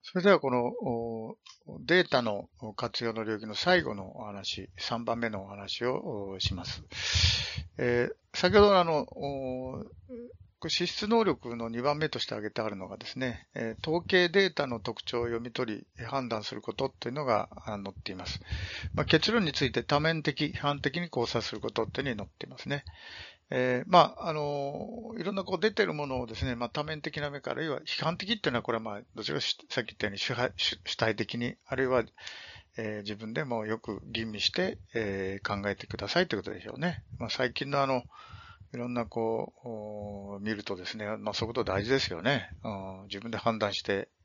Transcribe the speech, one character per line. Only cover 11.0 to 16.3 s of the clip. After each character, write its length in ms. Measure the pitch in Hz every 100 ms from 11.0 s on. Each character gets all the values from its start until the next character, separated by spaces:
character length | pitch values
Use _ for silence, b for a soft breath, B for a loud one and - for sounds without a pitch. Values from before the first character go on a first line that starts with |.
| 208
能 160 | 226
力 320 | 208 131 123 120
の 120 | 113
二 140 | 117
番 160 | 131 147
目 120 | 156
と 100 | 117
し 80 | -
て 80 | 110
挙 140 | 107
げ 40 |
て 80 | -
あ 80 | 107
る 60 | 101
の 120 | 92
が 100 | 98
で 100 | -
す 100 | -
ね、 300 | 127 104 - -
え 200 | 113 113
ー、 140 | -
統 160 | 165 170
計 240 | 185 175
デ 220 | 185 190
ー 20 |
タ 140 | - 143
の 120 | 117
特 240 | 98 113
徴 180 | - 120
を 20 |
読 180 | 120 117
み 100 | 120
取 320 | 117 120 107 - -
り、 80 | 117
判 240 | 135
断 140 | 123